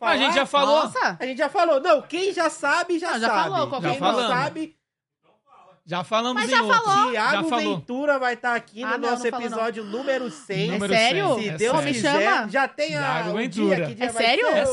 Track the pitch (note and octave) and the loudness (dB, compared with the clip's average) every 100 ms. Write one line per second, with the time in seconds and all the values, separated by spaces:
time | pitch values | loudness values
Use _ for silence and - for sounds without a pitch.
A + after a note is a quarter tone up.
0 | A#3+ D4 C#4 E4 C4+ C#4+ C#4 D4+ C4+ - | 0 2 2 2 2 2 4 4 2 0
1 | D#4 E3+ B3+ B3+ D4 G4 E4+ C#4 E4+ D4+ | -2 -2 -6 -2 -2 2 2 2 4 2
2 | - E4 F#4+ F4+ E4 - C#4+ D#4+ F4 E4+ | 2 -2 -2 0 -2 0 0 0 0 -2
3 | E4+ C4+ A3+ G#3+ - F4+ D4 B3+ - C4+ | -2 -2 0 2 0 0 -2 -2 -2 0
4 | F3+ A3+ A#3 B3 D4 D4 D#4 _ _ _ | 0 2 0 0 -2 -4 -10 _ _ _
5 | _ _ _ _ _ - - _ - F3 | _ _ _ _ _ -20 -20 _ -8 -8
6 | F3+ A3 A#3+ B3+ A4 B4+ A4 A4+ A4 G4 | -2 0 0 -2 2 2 4 2 4 2
7 | A#4 A4+ A4+ D4+ D#4+ A#3+ G#3 F#3 - B3 | 2 2 0 0 0 0 -2 -4 -6 -4
8 | D4 C#4 B3+ A#3+ B3 A#3 A#3 G3+ B3+ A#3 | 0 2 0 -2 -2 -2 -4 -10 -6 -2
9 | A#3+ A#3+ A#3+ B3 A#3 A3+ A3+ A3 G#3 G#3+ | -2 -2 -2 -4 -4 -2 -4 -4 -8 -6
10 | C#4 C4 B3 - - F#3+ G3 G3 G3 A3+ | -2 -2 -4 -10 -8 -4 -2 -2 0 2
11 | A#3 E4+ G4 A#3+ G#3+ D#3 A3 D4+ C#4+ B3 | 2 2 0 0 -2 -2 0 0 0 0
12 | B3 D4 D#4 F4+ G#3+ C4+ C4+ - D4+ D4+ | 0 2 2 2 0 -2 -2 -2 -4 -2
13 | C#4 D#3+ - - B3 G3+ G#3 F3 D#3+ - | -2 -4 -4 -4 -4 -2 0 2 0 -4
14 | B3 A3+ A#3 C#4+ B4 D5+ C5 | -4 0 2 2 2 2 2